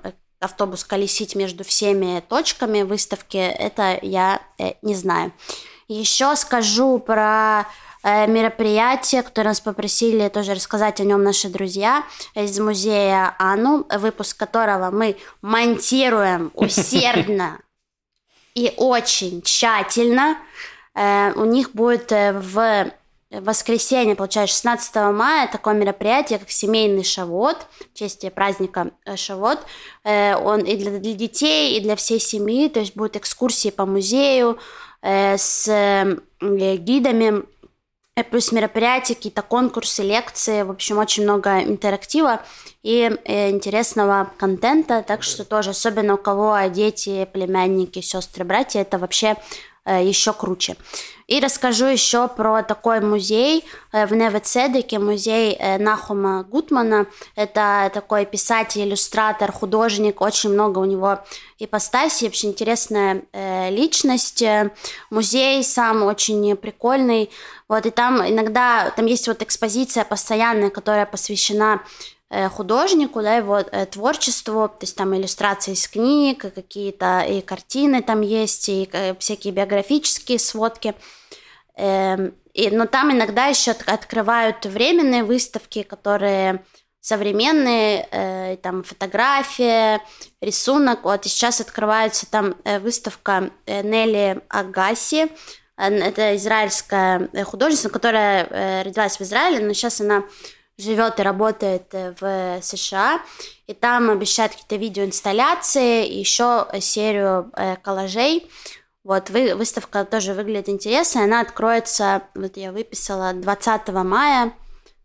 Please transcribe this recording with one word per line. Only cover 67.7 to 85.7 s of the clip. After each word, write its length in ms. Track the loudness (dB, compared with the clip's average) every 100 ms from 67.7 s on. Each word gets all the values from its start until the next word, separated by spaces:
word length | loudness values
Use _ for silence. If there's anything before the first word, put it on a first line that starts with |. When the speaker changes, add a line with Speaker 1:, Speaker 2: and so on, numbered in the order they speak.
| -2 0
Speaker 1:
и 40 |
там 300 | 0 2 2 2
иногда, 640 | 2 2 2 4 2 2 0
там 100 | 2
есть 220 | 2 0
вот 120 | -4
экспозиция 640 | -4 -2 0 0 0 0
постоянная, 640 | -2 -2 0 2 2 2 0
которая 360 | 0 0 0 0
посвящена, 720 | -2 -4 -2 0 2 2 2 -2 -18 -20 -20 _
э, 160 | -4 -2
художнику, 720 | -4 0 2 4 4 2 0
да, 140 | 2 2
его, 220 | 2 0
э, 280 | 0 -4 -4
творчеству, 840 | -2 -2 0 0 -2 -2 -2 -2
то 140 | -4
есть 120 | -10 -4
там 180 | -2 -2
иллюстрации 560 | -2 -2 -2 -2 -2
из 160 | -2 -2
книг, 560 | 0 2 2 2 0
и 60 | -8
какие-то 720 | -14 -14 -10 -8 -4 0 0 0
и 120 | -2
картины 640 | -4 -10 -6 0 2 2
там 180 | 2 0
есть, 460 | 0 0 0 0 -2
и, 200 | -2 -2
э, 220 | -4 -4 -4
всякие 340 | -4 -4 -4
биографические 840 | -2 0 0 0 0 0 -2 0 0
сводки. 560 | 0 0 -4 -2 -8 -8 -14 -20 -20 -20 -20 -20 _ -4
Эм, 580 | -2 0 0 0 -4 -8 _
и, 180 | -2 2
но 160 | 2 2
там 240 | 2 2
иногда 360 | 2 2 2 2
ещё 240 | 2 0
от-, 160 | -2 -2
открывают 800 | -4 -2 -2 0 2 0 -2 -8
временные 580 | -2 2 4 4 2
выставки, 580 | 2 0 -2 -6 -10